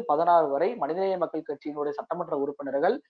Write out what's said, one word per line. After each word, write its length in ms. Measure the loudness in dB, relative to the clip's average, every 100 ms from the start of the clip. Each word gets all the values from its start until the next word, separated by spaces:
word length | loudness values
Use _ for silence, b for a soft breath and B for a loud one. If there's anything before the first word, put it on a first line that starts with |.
| 2
பதினாறு 420 | 2 6 6 6
வரை 200 | 2 0 0
மனிதநேய 420 | -4 -2 0 0
மக்கள் 300 | -2 -4 -8
கட்சியினுடைய 420 | -8 -8 -4 -4
சட்டமன்ற 460 | -4 -6 -6 -4 -2
உறுப்பினர்கள் 580 | -4 -4 -4 0 0 0